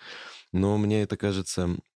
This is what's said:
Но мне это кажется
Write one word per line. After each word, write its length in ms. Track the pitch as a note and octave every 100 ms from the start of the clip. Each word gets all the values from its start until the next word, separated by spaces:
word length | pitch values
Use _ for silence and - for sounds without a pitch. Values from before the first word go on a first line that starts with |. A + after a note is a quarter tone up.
| - - - - -
Но 260 | F2+ G2 G#2
мне 240 | G#2 G#2+
это 140 | G2+ G2+
кажется 500 | G2+ F#2+ F2+ - F2+ F2+ -